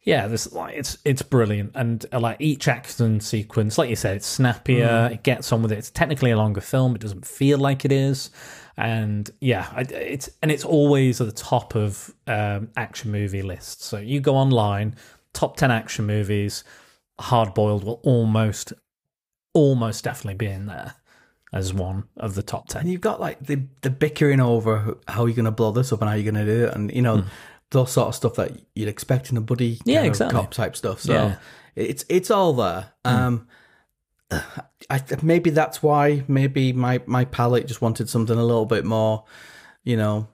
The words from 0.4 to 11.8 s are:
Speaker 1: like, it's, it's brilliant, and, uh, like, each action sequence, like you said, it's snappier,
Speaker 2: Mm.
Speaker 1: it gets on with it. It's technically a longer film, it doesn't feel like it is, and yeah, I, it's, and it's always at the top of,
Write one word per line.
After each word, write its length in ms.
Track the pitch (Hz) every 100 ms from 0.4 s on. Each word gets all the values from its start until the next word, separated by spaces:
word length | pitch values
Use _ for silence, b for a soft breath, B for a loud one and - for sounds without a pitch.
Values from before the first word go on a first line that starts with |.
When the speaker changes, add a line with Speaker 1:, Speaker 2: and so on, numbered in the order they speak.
| -
Speaker 1:
like, 240 | - - -
it's, 220 | 131 - 147
it's 160 | 131
brilliant, 480 | - 127 110 104 101
and, 300 | - 117 113 -
uh, 80 | 127
like, 160 | 117 -
each 300 | 151 139 -
action 520 | 120 - - 117 107
sequence, 580 | - 110 104 - 107 110
like 100 | 131
you 80 | 110
said, 200 | 107 101
it's 80 | -
snappier, 600 | - 127 - - 120 117
Speaker 2:
Mm. 260 | 117 117
Speaker 1:
it 100 | 117
gets 280 | - 123 -
on 120 | 117
with 100 | 113
it. 60 | 107
It's 100 | -
technically 400 | - 156 143 131
a 60 | 110
longer 240 | 107 98
film, 340 | - 135 127
it 60 | 117
doesn't 240 | 107 92
feel 320 | - - 139 143
like 300 | 139 135 143
it 40 |
is, 360 | 135 135 135 - B B B B -
and 540 | 110 113 107 104 104 -
yeah, 260 | 131 101 -
I, 60 | 107
it's, 480 | 127 - - 139 - _
and 80 | 156
it's 100 | 143
always 600 | - 160 147 143 131 117
at 40 | 113
the 60 |
top 420 | - - 123 -
of, 400 | 110